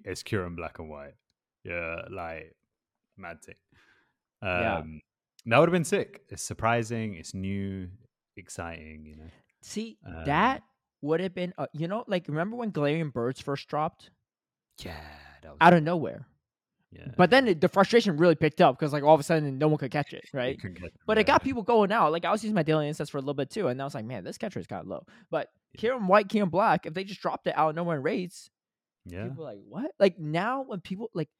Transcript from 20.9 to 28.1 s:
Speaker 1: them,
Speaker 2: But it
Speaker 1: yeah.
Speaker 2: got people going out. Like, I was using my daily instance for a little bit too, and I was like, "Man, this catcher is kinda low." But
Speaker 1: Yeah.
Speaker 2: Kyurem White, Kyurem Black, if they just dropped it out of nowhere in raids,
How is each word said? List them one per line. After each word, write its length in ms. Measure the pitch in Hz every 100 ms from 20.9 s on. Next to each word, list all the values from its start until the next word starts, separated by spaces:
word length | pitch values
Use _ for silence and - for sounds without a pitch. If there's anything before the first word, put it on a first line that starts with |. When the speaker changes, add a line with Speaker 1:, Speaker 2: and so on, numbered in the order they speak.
Speaker 1:
them, 140 | - -
Speaker 2:
But 100 | 220
it 60 | 214
Speaker 1:
yeah. 20 |
Speaker 2:
got 160 | 320
people 200 | 262 247
going 280 | 208 233 196
out. 200 | 220 156
Like, 120 | 165 170
I 60 |
was 120 | 208
using 120 | 214 214
my 80 |
daily 240 | 151 156 147
instance 220 | 156 147
for 60 | 143
a 40 |
little 120 | 135 143
bit 140 | 135
too, 160 | 220 160
and 140 | 127
I 40 | 139
was 100 | 135
like, 100 | 110
"Man, 180 | 120 101
this 120 | 220
catcher 200 | 214 110
is 80 | -
kinda 200 | 190 -
low." 160 | - - - _
But 180 | 156 - _ _
Speaker 1:
Yeah. 60 | -
Speaker 2:
Kyurem 280 | 226 262 185
White, 220 | 202 196
Kyurem 220 | 214 190
Black, 340 | 170 214 - -
if 80 |
they 100 | 165 196
just 160 | 196
dropped 260 | 170 - 175
it 80 | 151
out 140 | 156
of 40 | 156
nowhere 220 | 175 151
in 60 |
raids, 480 | 143